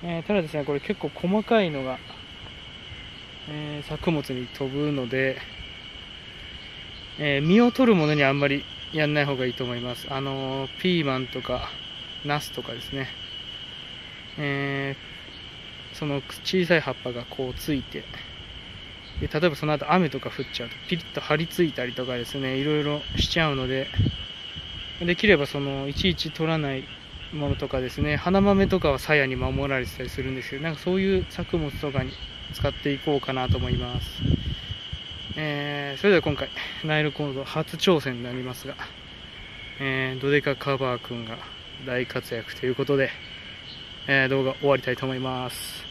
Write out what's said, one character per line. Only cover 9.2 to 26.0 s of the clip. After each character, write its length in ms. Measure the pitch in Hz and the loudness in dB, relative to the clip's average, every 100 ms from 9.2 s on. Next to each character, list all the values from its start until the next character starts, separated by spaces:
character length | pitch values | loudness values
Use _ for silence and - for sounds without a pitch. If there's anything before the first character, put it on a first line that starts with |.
い 40 | 143 | 4
方 120 | 131 | 2
が 80 | 127 | 0
い 60 | |
い 20 | |
と 100 | 123 | 0
思 120 | 123 120 | -4 -4
い 60 | |
ま 140 | 123 120 | -4 -6
す。 120 | - | -4
あ 100 | 135 | -4
の 480 | 139 135 135 135 135 | -2 -2 -2 -2 -4
ー、 140 | - | -2
ピ 220 | 185 175 | 2 4
ー 20 | 143 | 4
マ 140 | 131 | 2
ン 80 | 127 | 0
と 140 | 131 | -6
か、 280 | 123 123 - - - - - - 147 | -2 -2 -2 -8 -12 -12 -12 -8 0
ナ 160 | 147 | 0
ス 100 | - | 0
と 120 | - | -8
か 100 | 117 | -8
で 80 | 117 | -8
す 100 | - | -6
ね。 160 | 135 131 - - - - - - - - - - - - - | -6 -6 -8 -12 -12 -12 -12 -14 -14 -14 -14 -16 -16 -14 -4
え 600 | 143 139 139 139 139 139 - - - - - - - - - | -2 0 0 -2 -2 -6 -10 -14 -16 -16 -16 -16 -16 -16 -14
ー、 20 | - | -6
そ 100 | 151 | -2
の 160 | 139 - - | -2 -4 -8
小 220 | - 185 165 | 0 2 6
さ 100 | 170 | 4
い 60 | |
葉 100 | 143 | 4
っ 40 | 127 | -4
ぱ 120 | 127 | -4
が 100 | 120 | -6
こ 240 | 117 - 127 | -8 -4 -4
う 40 | |
つ 200 | 127 - | -4 -2
い 80 | 143 | -2
て、 220 | 123 73 - - - - - - - - - - - - | -2 -10 -10 -12 -14 -14 -14 -16 -14 -16 -16 -16 -10 -4
で、 80 | 147 | -2
例 200 | 156 170 | 2 2
え 20 | |
ば 80 | 143 | 2
そ 80 | 151 | 0
の 80 | |
後 180 | 151 143 | 0 4
雨 180 | 175 165 | 4 4
と 120 | 135 | 2
か 80 | 117 | -6
降 140 | - | -6
っ 20 | 131 | -6
ち 100 | - | -4
ゃ 20 | 117 | -8
う 40 | |
と、 60 | - - | -10 -4
ピ 80 | 175 | -4
リ 80 | |
ッ 100 | - | -2
と 60 | - | -6
張 160 | - 151 | 0 2
り 100 | 165 | 2
付 200 | - 170 | 2 2
い 80 | |
た 120 | 131 123 | 2 -4
り 60 | |
と 140 | 120 127 | -2 -2
か 100 | 123 | -2
で 80 | |
す 140 | 117 143 | -4 -2
ね、 180 | 135 131 | 0 0
い 80 | |
ろ 160 | 143 151 | 2 2
い 40 | 147 | 2
ろ 160 | 147 - - | -2 -4 0
し 100 | - | 2
ち 140 | - | 4
ゃ 80 | 160 | 4
う 80 | 135 | 4
の 100 | 127 | 0
で、 200 | 131 139 - - - - - - - - - - - | 0 -2 2 2 2 -10 -12 -14 -12 -12 -12 -12 -4
で 160 | 175 175 | 0 4
き 100 | 220 | 8
れ 80 | 170 | 8
ば 100 | 143 | 6
そ 140 | 147 | 0
の、 300 | 139 139 139 | -2 -2 -2
い 40 | |
ち 160 | 143 | 0